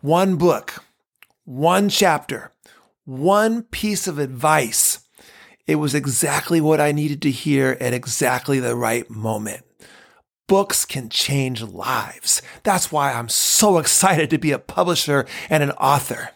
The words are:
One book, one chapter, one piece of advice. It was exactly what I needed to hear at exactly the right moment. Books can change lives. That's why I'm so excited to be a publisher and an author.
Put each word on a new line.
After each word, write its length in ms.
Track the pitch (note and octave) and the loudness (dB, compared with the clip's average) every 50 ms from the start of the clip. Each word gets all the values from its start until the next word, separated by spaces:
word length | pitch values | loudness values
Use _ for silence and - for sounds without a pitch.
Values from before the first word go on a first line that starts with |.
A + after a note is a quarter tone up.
One 360 | - C#3 D#3+ F3 F#3+ G3 F#3 | 0 2 2 4 4 2 2
book, 480 | D#3 E3 F3+ D#3 A2 - - - - - _ _ _ _ _ _ _ - _ _ _ _ | 2 2 2 2 2 -2 -10 -16 -16 -18 _ _ _ _ _ _ _ -20 _ _ _ _
one 440 | - C3 B2+ D3 E3 F3+ F#3+ G3+ G3+ | -16 -8 0 2 2 4 4 2 2
chapter, 640 | - - G3+ F#3 D#3 C#3+ - _ C#3 A2 - - _ _ _ - - _ _ _ _ _ _ | 2 2 4 4 2 2 -2 _ -12 -12 -12 -14 _ _ _ -20 -20 _ _ _ _ _ _
one 580 | - C3 B2+ C#3 F3+ G3 G#3 G#3+ A3 A3+ A#3 A3+ | -14 -10 -2 2 2 4 4 4 2 0 -2 -6
piece 460 | _ - - - G#3+ G#3 F#3 - F#3+ | _ -10 -4 -2 -2 -2 -2 -4 -6
of 100 | E3+ C#3+ | -4 -4
advice. 840 | D3 C3 C3 A#2+ B2 D#3 D#3 D#3 C3+ A2 A2 - - - - - _ _ _ _ - - - - - - _ _ _ | -6 -6 -6 -2 0 2 2 2 0 0 -2 0 0 0 0 -4 _ _ _ _ -20 -20 -20 -20 -20 -20 _ _ _
It 100 | - D#3 | -2 -2
was 180 | D3+ D3+ C#3+ B2+ | 0 0 0 -2
exactly 680 | D3 C3+ C#3 B2 - - D3 C#3 D3+ - - E3+ E3+ | 0 -2 -2 -2 0 0 0 -2 -2 -2 0 0 2
what 200 | D3+ D#3 D#3 D#3 | 4 4 4 4
I 100 | D3 D3 D3 | 2 2 2
needed 300 | D3+ D3 D3+ D3+ C#3 - | 0 -2 -2 -4 -2 -2
to 80 | D3+ | -2
hear 460 | B2+ - - D#3 D3 C3+ C3+ C3 C3 - | -2 -2 -2 0 2 2 2 2 0 -2
at 120 | C3 B2 A#2+ | -2 -2 -2
exactly 680 | B2 A#2+ B2+ A#2 - D3 B2+ B2+ B2+ - - C#3 C3+ | -4 -4 -6 -4 -2 0 0 0 -2 -2 -2 -2 -2
the 160 | B2 A#2+ A#2+ | 0 -2 -4
right 320 | A#2+ A#2+ A2+ A#2 A#2+ A2+ - | -2 -2 -2 -2 -2 -4 -8
moment. 560 | A#2 A2 G#2+ A2 A2 G#2+ G#2+ G#2+ G2 F2 - _ _ _ - - - - - _ _ _ _ _ _ _ _ _ | -12 -6 -4 -4 -4 -4 -6 -8 -12 -12 -16 _ _ _ -20 -20 -20 -20 -20 _ _ _ _ _ _ _ _ _
Books 360 | G3 G3 G3 G3 - - - | 4 4 4 2 0 -2 -2
can 240 | - - C#3 B2+ G#2+ | -4 -6 -10 -10 -6
change 540 | - - - - C#3 C#3 C3+ C3 B2+ A2+ A2+ | -4 -2 -2 0 0 0 0 -2 -4 -6 -8
lives. 800 | G#2 F2+ E2+ - - C3 A#2+ G2+ - - - - - - - - - - - _ | -12 -12 -10 -6 -4 -4 -4 -4 -6 -10 -10 -4 -2 -2 -2 -2 -8 -20 -6 _
That's 280 | - G3 F3+ - - | 0 0 0 0 -2
why 220 | - D3+ C#3 C#3 C3 | 0 0 0 0 0
I'm 160 | A#2 A#2 A2+ | -2 -4 -4
so 500 | - - - - - - - G#3 F#3+ E3+ | -2 -2 0 2 2 4 6 6 6 4
excited 520 | D3 - - - - G3 F#3 D3+ D#3 C#3+ | 4 2 2 4 4 4 4 2 2 2
to 80 | D#3+ D3+ | 0 0
be 140 | - D3+ C#3+ | 0 0 -2
a 60 | B2+ | -2
publisher 680 | - - - - F3+ F3 F3 - - - C#3+ C#3 C3 - - - - - | -4 -6 -2 0 0 0 0 -2 0 0 0 0 0 -2 -8 -14 -6 -2
and 140 | - D#3 C#3+ | 0 0 0
an 100 | C#3 - | 0 -2
author. 580 | - - C3 C#3+ C#3+ C3+ - B2 - - - - | 0 2 2 2 2 0 -2 -8 -8 -10 -12 -14